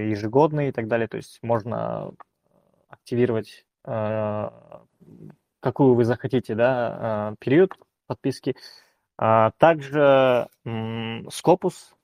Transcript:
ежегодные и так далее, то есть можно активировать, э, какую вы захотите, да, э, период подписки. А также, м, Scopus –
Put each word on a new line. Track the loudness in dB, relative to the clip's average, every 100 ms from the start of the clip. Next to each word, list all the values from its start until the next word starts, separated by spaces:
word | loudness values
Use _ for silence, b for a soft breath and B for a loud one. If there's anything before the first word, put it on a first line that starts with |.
| -2
ежегодные | -4 0 2 2 0 -4
и |
так | -6 -4
далее, | -2 -2
то | -8
есть | -14 -14
можно | -4 -4 -2 -6 -6 -8 -10 -16 -20 _ _ _ _ _ _
активировать, | -20 -8 0 0 0 -6 -16 _ _ -10
э, | -6 -4 -4 -4 -6 -8 -12 _ -20 _ _ -20 -20 -20 -20 _ _
какую | -6 4 6 6
вы | 4
захотите, | 0 -2 -4 -2 0
да, | 2 2 -4 -6 -6 -4 -6
э, | -8
период | 0 2 2 0 _ _ _
подписки. | -8 -8 -6 -8 -8 B B B B B -4
А | 2 4 2 4
также, | 4 4 -2 2 4 6 4 2 -2 _ -10
м, | -8 -6 -8 -8 -10 -12
Scopus – | -4 2 2 0 -8 -18 _